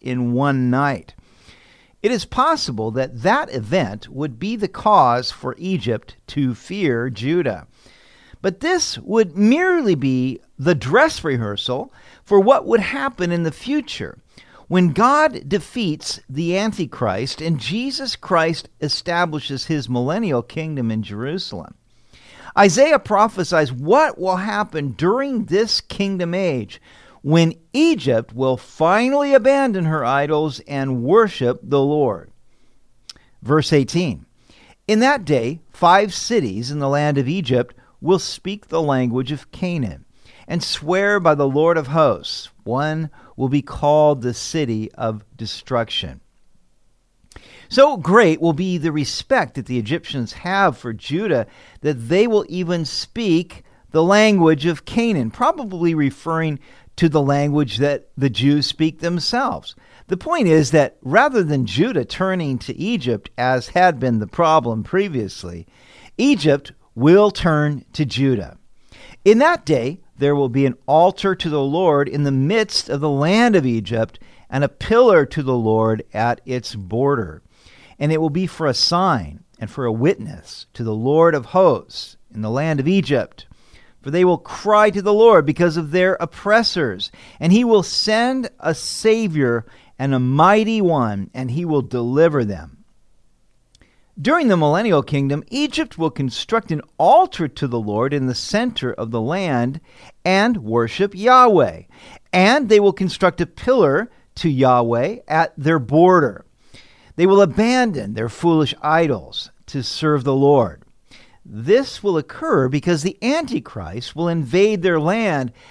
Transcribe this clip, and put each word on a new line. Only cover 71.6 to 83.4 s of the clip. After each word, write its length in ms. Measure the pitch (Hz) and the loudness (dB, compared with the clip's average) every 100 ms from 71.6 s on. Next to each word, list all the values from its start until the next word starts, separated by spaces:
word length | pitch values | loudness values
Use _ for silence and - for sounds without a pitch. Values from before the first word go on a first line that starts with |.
Lord 440 | 139 156 185 143 143 | -2 0 2 2 0
in 140 | 147 | -2
the 80 | 143 | 0
midst 580 | 135 139 220 220 - - | 0 0 0 0 -4 -4
of 120 | 143 | -4
the 100 | 151 | -2
land 460 | 139 151 208 240 196 | 0 2 4 4 4
of 100 | 131 | 2
Egypt, 540 | 113 104 117 113 - - - - | -2 -4 -4 -4 -6 -20 -20 -8
and 140 | 131 | -4
a 60 | 139 | -4
pillar 580 | - - 226 247 180 139 | -4 0 4 6 6 4
to 160 | - | -2
the 140 | 131 123 | -2 -2
Lord 480 | 110 110 113 110 - | 0 2 2 0 -4
at 260 | 107 113 120 - | -4 -2 -2 -6
its 300 | 127 - 110 | -8 -8 -12
border. 640 | 92 110 139 139 90 78 _ _ _ - - _ | -8 -2 0 0 -4 -12 _ _ _ -20 -20 _
And 140 | 147 | -2
it 80 | 160 | 0
will 100 | 160 | 0
be 160 | 151 185 | -2 -4
for 200 | - 156 | -2 -2
a 80 | |
sign 640 | 120 - 175 190 139 76 73 - _ | 0 0 0 2 0 -4 -14 -20 _
and 120 | 104 | -12
for 160 | - 123 | -6 -4
a 60 | |
witness 760 | 110 143 208 - 92 - - - | 0 0 0 -6 -14 -18 -20 -20
to 100 | - | -8
the 100 | 113 | -6
Lord 400 | 110 120 151 170 | -4 0 4 4
of 120 | 151 113 | 4 -2
hosts 720 | 185 180 113 - - - - _ | 4 4 4 -2 -16 -16 -20 _
in 100 | 110 | -8
the 80 | 107 | -4
land 280 | 120 160 151 | -4 -2 -2
of 80 | 135 | 2
Egypt. 600 | 196 139 135 98 - | 2 2 0 -2 -10